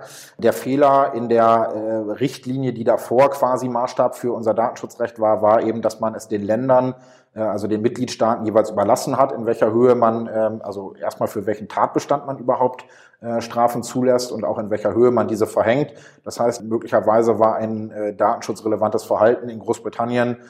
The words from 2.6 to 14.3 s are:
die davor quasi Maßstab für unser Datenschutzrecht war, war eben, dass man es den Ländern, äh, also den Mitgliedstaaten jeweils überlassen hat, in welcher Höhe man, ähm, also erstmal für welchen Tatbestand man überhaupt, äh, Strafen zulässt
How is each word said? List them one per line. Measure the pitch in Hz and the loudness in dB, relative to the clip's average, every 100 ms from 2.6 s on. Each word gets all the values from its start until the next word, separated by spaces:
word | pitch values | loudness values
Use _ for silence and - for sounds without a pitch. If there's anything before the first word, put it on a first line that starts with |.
| 131 | -4
die | 113 120 | -2 0
davor | 107 - 120 139 | 0 2 4 4
quasi | 135 127 127 123 | 2 0 0 -2
Maßstab | 120 127 - 123 - | -2 -2 0 -2 -2
für | 123 | -6
unser | 110 110 | -2 -2
Datenschutzrecht | 107 120 - 113 - 117 - | 0 0 -4 -12 -6 -6 -2
war, | 107 104 | 0 4
war | 104 113 | 4 4
eben, | 110 113 | 2 -2
dass | 110 - | -2 -2
man | 113 110 | -6 -6
es | - | -6
den | 104 | -4
Ländern, | 101 113 131 127 127 127 - _ _ | -2 -2 2 2 2 -4 -16 _ _
äh, | 110 | -6
also | 107 101 104 | -4 -4 -2
den | 107 | -2
Mitgliedstaaten | 117 123 120 - 113 117 107 | -2 -2 -6 -2 0 0 0
jeweils | 107 107 | 0 0
überlassen | 101 101 123 - 127 | 0 2 2 0 0
hat, | 139 | 0
in | 117 113 | 0 -2
welcher | 113 113 | 0 2
Höhe | 113 123 120 | 4 4 4
man, | 113 113 113 | 2 0 -4
ähm, | 110 110 110 | -2 -2 -4
also | - 98 95 - | -10 -10 -12 -8
erstmal | 95 - 113 | -8 -4 -4
für | 110 98 | -4 -4
welchen | 104 101 | -6 -4
Tatbestand | - 113 151 - 143 - | -2 0 -2 -2 -4 -4
man | 135 | -8
überhaupt, | 123 123 127 - - - _ _ | -2 0 0 -4 -20 -20 _ _
äh, | 113 117 | -6 -6
Strafen | 113 117 120 123 | -4 0 0 0
zulässt | 113 127 127 123 - | -6 -2 2 2 0